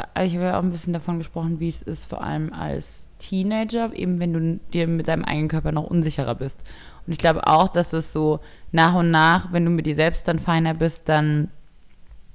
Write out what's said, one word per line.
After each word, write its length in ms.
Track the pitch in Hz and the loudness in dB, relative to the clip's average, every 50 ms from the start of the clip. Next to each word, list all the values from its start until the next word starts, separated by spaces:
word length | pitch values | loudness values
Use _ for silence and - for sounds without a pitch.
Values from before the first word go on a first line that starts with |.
| - - - - | -10 -6 -4 -2
ich 120 | 185 180 170 | -2 0 0
habe 100 | 175 180 | -2 -2
ja 140 | 185 180 - | 0 0 0
auch 40 | |
ein 80 | 175 185 | 0 0
bisschen 220 | 170 165 - 180 | -2 -4 -4 -4
davon 240 | 170 165 - 175 175 | -4 -4 -4 -4 -4
gesprochen, 440 | 165 160 - - 170 165 165 170 151 | -4 -6 -8 -6 -6 -4 -4 -2 -2
wie 100 | 165 165 | -4 -4
es 100 | 160 - | -6 -6
ist, 240 | - - 160 156 - | -8 -8 -10 -10 -10
vor 180 | - - - | -10 -8 -8
allem 300 | - - 151 156 156 156 | -6 -4 -4 -4 -4 -6
als 560 | - - 156 151 139 - - - - - - - - - | -6 -8 -6 -6 -6 -6 -8 -10 -14 -14 -16 -18 -18 -18
Teenager, 800 | - - 190 190 190 202 220 220 220 220 233 233 226 226 - | -10 -6 -4 -2 -2 -2 -2 -2 -4 -2 -2 -2 -4 -4 -4
eben 240 | - - 180 180 170 | -4 -4 -2 -2 0
wenn 140 | 175 175 165 | -2 -2 0
du 260 | 165 160 165 170 202 - - - | 0 0 0 -2 -4 -6 -4 -2
dir 120 | 170 165 | 0 0
mit 220 | 165 165 165 156 - | 0 0 0 0 0
deinem 160 | 160 160 - | 0 0 -2
eigenen 240 | - 147 151 156 151 | -2 -2 -2 -2 0
Körper 240 | 156 160 - - | 0 0 0 0
noch 120 | 151 151 156 | -2 -2 -2
unsicherer 500 | - 175 170 156 160 - - 131 123 117 | 0 0 2 2 2 0 -2 -2 -2 -4
bist. 260 | - 127 131 - - - - - - - - - - - | -4 -6 -8 -8 -10 -14 -16 -16 -16 -18 -20 -20 -14 -8
Und 80 | - 160 | -8 -4
ich 40 | - | 2
glaube 280 | - 165 160 - - | 4 4 4 4 4
auch, 240 | - 156 160 185 185 | 4 6 6 4 4
dass 240 | - 175 170 - - | 2 0 0 0 -2
es 180 | 160 160 - | -4 -4 -4
so 280 | - 156 156 156 151 151 - - - - - - | -2 0 2 2 0 0 -4 -10 -18 -18 -10 0
nach 240 | - 165 160 165 175 | 4 4 6 6 6
und 160 | 180 170 170 | 4 4 4
nach, 400 | 165 156 160 160 170 180 175 180 | 6 6 6 6 6 4 2 0
wenn 140 | 175 170 170 | 0 2 2
du 60 | 170 | 2
mit 160 | 170 165 156 | 2 2 0
dir 80 | 151 147 | 0 2
selbst 340 | 151 156 165 - - - 170 | 2 2 2 2 0 0 0
dann 100 | 170 151 | 0 0
feiner 360 | - 180 165 165 160 160 160 | 0 2 2 2 2 2 2
bist, 340 | 160 165 165 - - - - | 2 0 0 0 -2 0 2
dann 400 | 156 151 151 151 151 147 151 - - - - - - - - - - - - - - - - - - | 2 4 4 2 2 0 0 -2 -6 -12 -18 -20 -20 -20 -20 -20 -20 -20 -20 -20 -20 -20 -20 -18 -20